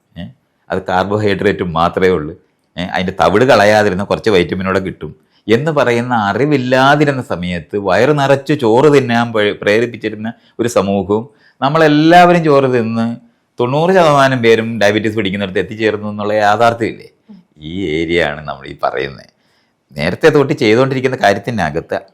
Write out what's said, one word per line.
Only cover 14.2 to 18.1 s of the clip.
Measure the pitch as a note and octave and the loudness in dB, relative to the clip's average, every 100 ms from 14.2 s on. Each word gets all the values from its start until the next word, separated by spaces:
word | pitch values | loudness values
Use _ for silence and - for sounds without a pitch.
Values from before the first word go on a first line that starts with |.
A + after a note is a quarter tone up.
| C3+ C3 | 2 2
പേരും | A#2 A2+ A2+ A2+ | 2 2 0 -2
ഡയബറ്റീസ് | G2+ G#2+ G#2+ G#2+ | 0 0 -2 -4
പിടിക്കുന്നിടത്ത് | G2 G2+ G2 G2 | -4 -4 -6 -6
എത്തിച്ചേർന്നു | F2+ A2 A2 G2+ G#2+ | -6 -4 -2 -2 -6
എന്നുള്ള | G#2 G#2 | -8 -4
യാഥാർത്ഥ്യമില്ലേ? | G#2+ G#2 G#2+ A#2 A2+ G2+ - - _ _ G3 _ _ | 0 2 2 2 0 -4 -8 -18 _ _ -20 _ _
ഈ | D#2 F#2 F2 | -12 -8 -4
ഏരിയ | D#2 E2 | -4 -2